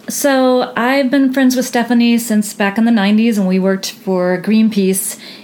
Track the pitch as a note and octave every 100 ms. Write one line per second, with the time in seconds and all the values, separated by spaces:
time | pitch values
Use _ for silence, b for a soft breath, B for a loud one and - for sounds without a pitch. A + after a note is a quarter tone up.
0 | - - C#4+ C4+ C4 B3+ A#3+ - A#3+ C#4
1 | C4 C#4 C4+ C4+ B3+ B3+ B3 A#3+ A3+ A#3+
2 | A#3 A#3 A#3 G#3+ G#3 - G3+ G3+ A#3 A3+
3 | G3 G#3+ A#3 G#3 F#3 F#3 F#3+ F#3+ - -
4 | - F#3 F3+ F3+ F3 A3 A3 G#3 F#3 F#3+
5 | - - B B